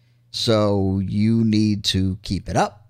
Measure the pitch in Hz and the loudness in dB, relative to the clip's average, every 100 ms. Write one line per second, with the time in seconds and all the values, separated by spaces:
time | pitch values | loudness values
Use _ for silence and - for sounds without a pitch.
0 | _ _ _ - - 110 107 101 95 95 | _ _ _ -6 0 2 2 0 0 0
1 | 92 104 107 113 113 107 107 104 - 98 | -2 0 2 2 2 2 2 0 -2 0
2 | 95 92 - 92 - 90 - - - | -2 -4 -6 -8 -4 -2 -2 -4 -20